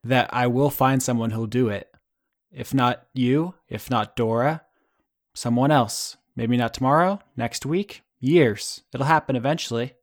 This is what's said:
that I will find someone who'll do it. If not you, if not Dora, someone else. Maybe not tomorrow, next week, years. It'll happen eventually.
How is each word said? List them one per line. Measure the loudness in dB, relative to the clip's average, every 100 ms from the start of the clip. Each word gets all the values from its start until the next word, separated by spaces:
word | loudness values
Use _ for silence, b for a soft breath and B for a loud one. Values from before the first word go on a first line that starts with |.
that | 2 0 2
I | 0 0
will | 2 0
find | 2 2 2
someone | 0 -2 -2
who'll | -4 -4
do | 0 0
it. | -2 -8 _ _ _ _ _ _
If | -16 -4
not | 2 2 0 _
you, | -2 2 2 0 -8 _
if | -12 -2
not | -2 -2 -2
Dora, | -2 0 0 -2 _ _ _ _ _ _ _
someone | -8 -2 2 4
else. | 4 2 -4 -10 -14 _ -6
Maybe | 0 0
not | 0
tomorrow, | 0 2 4 2 -2 _ -8
next | -6 -6 -4
week, | -4 -4 -12 _ _
years. | 2 4 4 2 -8 -14 _
It'll | -6 2
happen | 2 2 -2
eventually. | 0 -2 -2 -4 -6 _